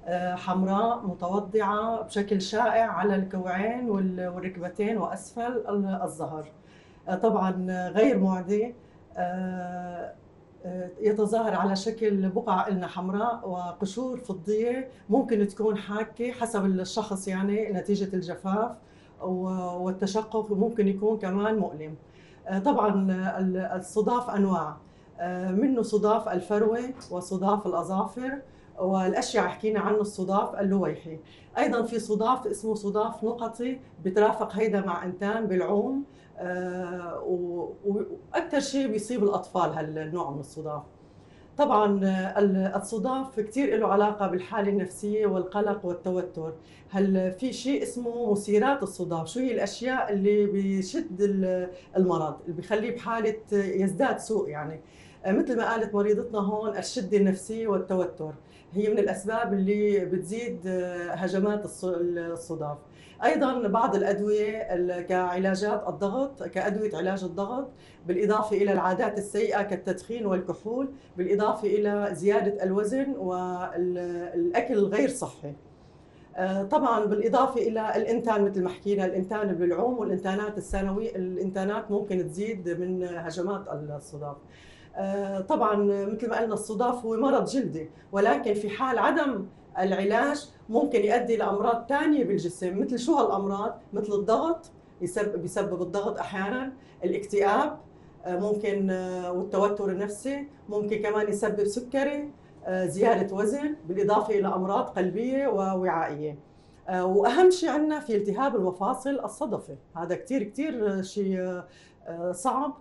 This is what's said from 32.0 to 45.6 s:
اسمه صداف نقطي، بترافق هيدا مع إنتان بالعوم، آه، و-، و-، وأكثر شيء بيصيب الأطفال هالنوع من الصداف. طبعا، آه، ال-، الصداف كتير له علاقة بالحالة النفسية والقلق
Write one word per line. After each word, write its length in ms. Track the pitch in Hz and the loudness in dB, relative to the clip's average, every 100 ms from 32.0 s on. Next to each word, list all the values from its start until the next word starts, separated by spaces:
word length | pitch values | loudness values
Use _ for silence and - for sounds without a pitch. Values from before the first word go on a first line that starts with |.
| 208 208 226 254 208 | 0 2 2 2 0
اسمه 280 | 202 220 | -4 -2
صداف 500 | 208 202 208 220 214 | -2 0 0 0 -2
نقطي، 560 | 220 240 226 233 247 262 - - | -4 -2 -6 -4 -6 -6 -10 -6
بترافق 480 | 175 196 214 - 208 | 0 4 4 4 -2
هيدا 280 | 190 220 196 | 0 2 2
مع 240 | 190 170 | 0 -4
إنتان 420 | 185 180 202 226 214 | -4 -4 -2 -2 0
بالعوم، 580 | 185 175 202 247 269 277 - - - | 0 2 2 0 -2 -6 -16 -20 -10
آه، 840 | 180 180 185 180 180 180 175 - 170 | -6 -4 -4 -6 -6 -8 -8 -6 -2
و-، 480 | 180 175 175 156 - | -2 -2 -4 -6 -4
و-، 180 | 202 202 - - - | -2 -2 -4 -10 -4
وأكثر 280 | 320 330 285 | -4 0 0
شيء 280 | 277 277 262 | 0 0 0
بيصيب 360 | 214 214 247 | -2 -2 2
الأطفال 460 | 202 185 - 185 160 | 2 2 -2 0 0
هالنوع 600 | 156 156 156 156 175 147 | 0 -6 -6 -6 -4 -4
من 100 | 147 | -6
الصداف. 420 | 135 160 156 147 - - - - - - - - | -10 -10 -8 -8 -10 -20 -20 -20 -20 -20 -12 0
طبعا، 460 | 285 208 208 202 | 4 6 6 4
آه، 340 | 190 190 185 196 | 2 0 0 4
ال-، 380 | 202 190 190 196 | 4 4 2 -2
الصداف 640 | - 220 233 262 262 - | -4 -2 -2 -2 -4 -4
كتير 380 | 208 262 285 220 | -4 0 2 2
له 80 | 202 | 4
علاقة 380 | 202 208 208 196 | 4 4 2 0
بالحالة 440 | 180 - 220 202 | -2 -4 -2 0
النفسية 560 | 196 185 - 208 214 208 | 0 -2 -6 -2 2 2
والقلق 600 | 185 180 208 | 2 0 0